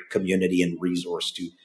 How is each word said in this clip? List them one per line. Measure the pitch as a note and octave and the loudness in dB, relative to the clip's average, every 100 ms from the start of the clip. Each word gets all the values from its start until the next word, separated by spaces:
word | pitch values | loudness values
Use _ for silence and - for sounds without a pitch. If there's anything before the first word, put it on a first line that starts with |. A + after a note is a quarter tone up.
| - | 0
community | G#2 F#2+ F#2 F2+ F2+ | -2 2 2 4 4
and | F2 E2+ | 2 0
resource | F2+ F2+ F2 E2+ - | -2 -2 -2 -4 -4
to, | - F2 - | -6 -10 -12